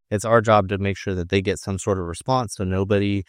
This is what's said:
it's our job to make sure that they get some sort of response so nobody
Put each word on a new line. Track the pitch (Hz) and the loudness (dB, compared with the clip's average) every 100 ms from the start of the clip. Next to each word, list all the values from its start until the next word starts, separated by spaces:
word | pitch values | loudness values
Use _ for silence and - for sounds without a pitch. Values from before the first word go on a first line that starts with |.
| - | -6
it's | 107 110 | -4 2
our | 117 | 2
job | 110 104 95 | 6 4 4
to | 98 | -2
make | 98 92 | -2 -4
sure | 101 | -4
that | 92 85 | -4 0
they | 101 | 0
get | 98 87 | 0 -4
some | - 95 | -4 -4
sort | 107 95 | -2 -2
of | |
response | 85 85 - 131 110 - | -4 -8 -2 -2 -2 -4
so | |
nobody | 92 95 98 101 101 98 | -2 0 2 2 2 -2